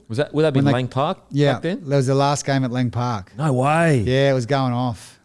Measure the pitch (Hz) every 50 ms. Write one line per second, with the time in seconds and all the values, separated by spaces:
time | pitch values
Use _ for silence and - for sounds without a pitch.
0 | _ - 113 113 147 - - 143 156 156 139 135 139 143 131 123 127 123 - 131
1 | 139 160 190 - - - - 143 147 143 131 110 - 160 190 - 190 135 139 139
2 | 131 123 135 135 139 143 147 139 - - 139 135 131 127 117 127 127 120 - 120
3 | 123 123 120 104 90 - - 104 147 160 131 123 127 143 151 165 170 165 151 127
4 | 101 120 127 135 139 139 135 131 120 110 139 135 135 127 123 120 127 127 113 -
5 | - - - _ _